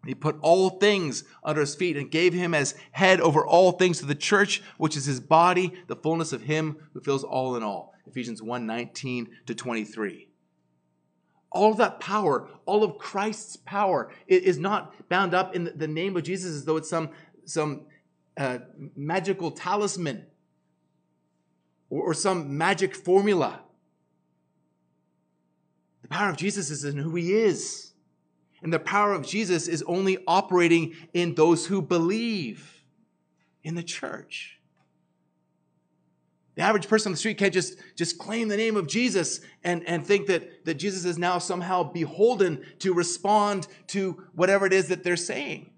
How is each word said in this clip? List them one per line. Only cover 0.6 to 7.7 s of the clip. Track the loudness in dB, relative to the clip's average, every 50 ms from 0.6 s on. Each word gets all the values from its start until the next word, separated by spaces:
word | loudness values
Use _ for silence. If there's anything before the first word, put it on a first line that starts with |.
| 4 2
things | 2 4 4 4 4 4 0 -4 -6 -8 -10 -14 -20 -10 -6
under | -4 0 0
his | 0 -2 -2
feet | -2 -2 -2 -2 -4
and | -6 -2
gave | 0 2 2 2 2
him | 2 -2 0 0
as | 0 0 -2 -4 -10 -18 -16
head | _ 2 4 6 6 6
over | 6 6 6 4 4
all | 6 6 8 8 8
things | 6 4 2 2 2 0
to | -2
the | -4 -4
church, | -2 0 2 4 4 4 2 0 -6 -6 -12 -6 _
which | -2 -2 -2
is | -2 -4
his | -4 -4 -4
body, | 2 4 6 6 6 6 4 4 0 0 -2 -8 -10 _
the | -12
fullness | -4 -2 0 0 0 -2 -4 -4
of | -8 -4
him | -2 -2 0 0 -2 -6 -8 -16 -18 _
who | -10
fills | -4 -2 -2 -2 -2
all | -4 -4 -2 -2 -2 -4
in | -4 -4
all. | -4